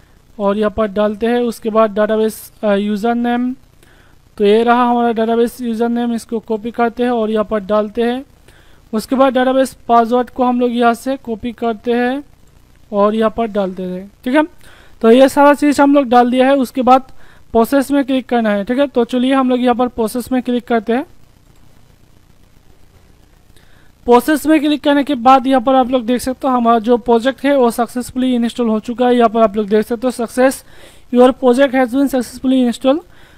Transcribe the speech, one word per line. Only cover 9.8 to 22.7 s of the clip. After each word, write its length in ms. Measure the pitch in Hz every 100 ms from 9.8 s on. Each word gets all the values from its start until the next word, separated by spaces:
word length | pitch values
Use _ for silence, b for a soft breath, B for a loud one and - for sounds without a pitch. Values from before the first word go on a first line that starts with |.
| -
password 420 | 233 233 247 240
को 140 | -
हम 160 | 247 247
लोग 120 | 247
यहाँ 220 | 233 240 233
से 200 | 262 269
copy 320 | - 214 247
करते 400 | 214 233 220 247
हैं 300 | 233 247 269 285 _ - _ _ _ -
और 240 | 202 208 220
यहाँ 180 | 220 226
पर 100 | 226
डालते 340 | 202 190 185
हैं, 240 | 185 180 202 _
ठीक 120 | 254 285
है। 80 | 320 - b b b b
तो 100 | 226
ये 180 | 254 269
सारा 240 | 294 285 285
चीज़ 260 | 294 277
हम 140 | 285 285
लोग 100 | 254
डाल 240 | 240 240
दिया 140 | 254 262
है। 80 | 277
उसके 240 | 240 -
बाद 280 | 240 262 - - b b b
Process 380 | 226 226 277 254
में 120 | 285 269
click 220 | 262 -
करना 200 | 240 220
है, 140 | 202
ठीक 160 | 196 247
है। 80 | 277
तो 160 | 247 233
चलिए 280 | 254 254
हम 160 | 269 254
लोग 100 | 254
यहाँ 160 | 247 233
पर 120 | 247
process 420 | - 220 247 -
में 100 | 254
click 260 | 247 240 -
करते 260 | 233 220
हैं। 120 | 240 320 - - _ _ - - - - _ _ _ _ - _ - _